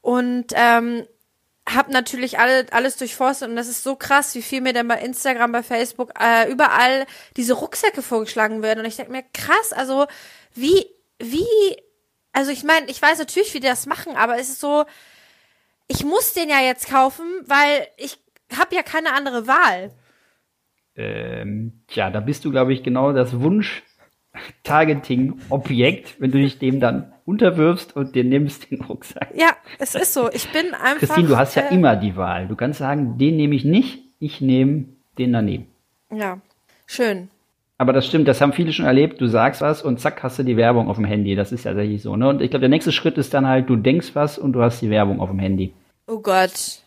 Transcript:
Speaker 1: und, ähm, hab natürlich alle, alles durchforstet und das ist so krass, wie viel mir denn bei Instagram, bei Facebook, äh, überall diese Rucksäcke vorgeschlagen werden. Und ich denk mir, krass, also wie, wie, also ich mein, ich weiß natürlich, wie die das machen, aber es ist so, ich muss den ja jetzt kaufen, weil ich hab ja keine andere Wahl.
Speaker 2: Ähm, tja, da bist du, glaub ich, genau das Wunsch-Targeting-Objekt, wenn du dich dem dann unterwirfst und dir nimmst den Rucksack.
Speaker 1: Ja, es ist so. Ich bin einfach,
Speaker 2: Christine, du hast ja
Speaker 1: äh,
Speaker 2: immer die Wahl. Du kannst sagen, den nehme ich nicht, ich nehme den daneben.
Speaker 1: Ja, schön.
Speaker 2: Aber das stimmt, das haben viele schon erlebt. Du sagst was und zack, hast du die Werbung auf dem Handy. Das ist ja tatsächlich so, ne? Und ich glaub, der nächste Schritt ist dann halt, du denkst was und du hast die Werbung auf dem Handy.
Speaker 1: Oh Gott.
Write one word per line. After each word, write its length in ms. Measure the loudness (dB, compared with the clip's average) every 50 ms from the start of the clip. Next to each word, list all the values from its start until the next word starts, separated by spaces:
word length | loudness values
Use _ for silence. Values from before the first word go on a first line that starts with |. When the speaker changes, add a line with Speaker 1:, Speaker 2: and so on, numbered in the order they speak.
Speaker 1:
und, 460 | _ 0 0 0 0 0 -4 -4 -6 -4 0
ähm, 480 | 2 4 4 4 4 2 -2 -6 -6 -8 _ _ _ _ _ _ _ _ _ _ _ _ -2 -2
hab 160 | -2 -2 0
natürlich 480 | -2 -2 -2 -2 -8 -6 -8 -6 0 2
alle, 260 | 2 4 4 2 0 0
alles 260 | -2 0 0 0 -4
durchforstet 500 | -6 -10 -10 -6 -2 -2 -2 -2 -2 -8 -8
und 60 | -6
das 120 | -6 -6 -6
ist 140 | -8 -8 -6
so 120 | -6 -8
krass, 380 | -8 -2 2 2 2 2 0 -8
wie 60 | -10
viel 200 | -8 -6 -6 -2
mir 120 | -2 0 0
denn 140 | 0 0
bei 120 | 0 -2 -2
Instagram, 520 | -2 -8 -8 -4 -4 -2 0 0 0 0
bei 100 | 0 -4 -4
Facebook, 480 | -2 -4 -4 -4 -4 -6 -10 -10 -10 -4 0
äh, 320 | 2 4 4 4 4 2
überall 540 | 2 2 2 4 4 4 4 4 2 0 -2 -6 -10 -20 -20 _ _
diese 160 | -6 0 0 0
Rucksäcke 480 | -2 -2 -10 -6 -2 -2 -2 -2 -2
vorgeschlagen 600 | -8 -4 -4 -4 -4 -4 -2 -2 0 0 -2 -4 -2
werden. 160 | -2 -2 -2
Und 60 | -4
ich 100 | -8 -8
denk 120 | -10 -14 -10
mir, 140 | -12 -12 -12 _
krass, 400 | -14 -12 0 2 2 2 2 -2
also 360 | -6 -6 -4 -2 0 0 0 0 -2 -20 -20 -20 -20 -20 _ _ _
wie, 300 | -4 0 2 2 2 2 0 _ _ _ _ _ _
wie, 260 | -12 -6 -4 -4 -2 2 2 2 2 2 -2 -6 _ _ _ _ _ _ _ _ _ _ -4
also 180 | -2 -2 -2
ich 120 | -4 -6 0
mein, 240 | 2 2 2 2 -4
ich 100 | -6 2
weiß 180 | 2 2 2 2
natürlich, 340 | -4 -4 0 0 0 0 -2
wie 60 | -2
die 80 | 0
das 180 | 0 0 0 -4
machen, 300 | -6 -6 -6 -6 -8 0
aber 200 | 0 0 0 0 -4
es 100 | -4 -8
ist 100 | -10 -6
so, 260 | -2 0 0 0 0 -2 -8 -20 -20 _ _ _ _ _ _ _ _ _ _ _ _ _ _ _ _
ich 160 | _ -8 -6 -4
muss 300 | 0 0 0 0 0 -4
den 160 | -4 -2 0
ja 100 | 2 2
jetzt 280 | 2 2 0 -2 -6 0
kaufen, 360 | 2 2 2 2 0 -6 -12 -10 -10 -10 -4
weil 420 | 0 2 4 4 4 2 0 -2 -6 _
ich 200 | _ -16 -16 -16 _ _ _ _ _ _ _ -2
hab 160 | -2 -2 0 0
ja 80 | -4
keine 320 | -4 -2 -4 -2 -2 0 -2
andere 320 | 0 0 0 -2 -2 0
Wahl. 440 | 2 4 4 4 4 2 0 -6 -14 -16 _ _ _ _ _ _ _ _ _ _ _ _ _ _ _ _ _ _ _ _
Speaker 2:
Ähm, 760 | -10 -10 -8 -8 -8 -8 -8 -10 -8 -8 -8 -6 -6 -8 -10 -12 _ _
tja, 220 | _ -4 -4 -4 -2
da 100 | -2 -4
bist 220 | -4 -4 -6 -4 -4
du, 60 | -2
glaub 180 | 0 2 2 2
ich, 120 | 0 -2 -2
genau 300 | -2 0 2 2 2 2
das 260 | 2 0 0 0 0
Wunsch-Targeting-Objekt, 2750 | 0 2 2 2 0 -2 -6 -12 _ _ _ _ _ _ _ _ _ _ _ -20 -20 -20 -20 _ _ 2 4 4 4 4 2 -2 -2 -2 0 0 0 0 -2 -8 -6 -4 -4 -4 -2 -2 2 2 4 2 2 0 -10 -20 -10 -4
wenn 120 | -2 2
du 80 | 4 4
dich 180 | 2 2 0 -2
dem 200 | -2 0 2 2
dann 340 | 2 0 0 -2 -6 -10 _ _ _
unterwirfst 720 | -4 0 2 2 2 4 4 4 4 2 0 -4 -10 -6
und 180 | -6 -6 -2 0
dir 80 | 0 2
nimmst 440 | 4 2 2 2 0 -4 -10 -10 _
den 100 | -10 -10 -8
Rucksack. 460 | -12 -12 -14 -14 -18 -10 -10 -10 -8 -2
Speaker 1:
Ja, 180 | 2 2 2 2 0 _ -20 -10 _
es 160 | -8 -6 -4
ist 180 | -2 -2 -2 0
so. 160 | 0 -2 -2 -2
Ich 180 | -6 -10 -4
bin 220 | -4 -2 -2 -2 -6
einfach, 240 | -2 -2 0 0 0
Speaker 2:
Christine, 280 | 0 0 2 2 4 4
du 80 | 4
hast 180 | 4 2 2 0
ja 60 | -2 0
Speaker 1:
äh, 100 | 2 4
Speaker 2:
immer 220 | 4 6 6 4
die 220 | 4 0 -4 -4
Wahl. 300 | -2 -4 -4 -2 -4 -6
Du 80 | -6 -6
kannst 220 | -4 -4 -4 -4 -4
sagen, 380 | -4 -4 -2 -2 -2 -4 0
den 200 | 0 2 2 2
nehme 180 | 2 2 2 0
ich 80 | 0 2
nicht, 360 | 2 4 4 2 0 -4 -14 _ _ _ _
ich 220 | -10 -10 -6 -2
nehme 440 | 2 2 4 4 4 2 2 0 -4 -10 _ _ _ _ _
den 140 | -4 -2 0
daneben. 360 | 0 0 0 -2 -2 -6 -8 _ _ _ _ _ _ _ _ _
Speaker 1:
Ja, 300 | -8 -6 -6 -6 -8 -10 _ _ _ _ _ _ _ _ _
schön. 420 | -14 -4 -2 0 0 0 -4 -8 -14 _ _ _ _ _ _ _ _ _
Speaker 2:
Aber 160 | _ 2 2 4
das 120 | 2 2
stimmt, 200 | 2 2 4 4
das 140 | 4 4 4
haben 100 | 2 2 2
viele 200 | 0 -2 -2 -2
schon 120 | -2 2
erlebt. 360 | 4 4 4 4 2 0 -2
Du 60 | -2
sagst 340 | 2 2 4 2 2 0 0
was 200 | -2 -2 -2 -2
und 180 | -2 -4 -4 -2
zack, 200 | -2 -6 -6 -4 -10
hast 160 | -8 -4 -2
du 40 | -2
die 140 | 0 2
Werbung 320 | 4 4 4 4 2 2 0
auf 80 | -2
dem 80 | -2 -2
Handy. 300 | -2 0 0 0 0 0
Das 160 | -2 -2 -4 -6
ist 100 | -8 -6
ja 80 | -6
tatsächlich 300 | -4 -2 -2 -2 -4 -6
so, 140 | -6 -6 -2
ne? 100 | 2 2
Und 140 | 2 2 2
ich 80 | 0 -2
glaub, 100 | 0 2
der 100 | 4 4
nächste 220 | 4 4 2 0
Schritt 260 | -2 0 0 0 0
ist 160 | 0 -4 0 0
dann 140 | 0 2
halt, 220 | 2 2 2 2 2
du 80 | 0
denkst 320 | 2 2 2 2 2 -2 -4 -2
was 240 | -2 -2 -2 -2
und 140 | -4 -4 -2 2
du 80 | 2
hast 200 | 2 2 0 -2
die 80 | -2 0
Werbung 320 | 2 2 2 2 0 -2
auf 80 | -4 -4
dem 100 | -4 -4
Handy. 340 | -2 -2 0 -2 -2 -6 -8 _ _ _ _ _ _
Speaker 1:
Oh 120 | -10 -10 -6
Gott. 600 | -2 0 2 2 2 0 -2 -8 -10 -10 -12 -16 _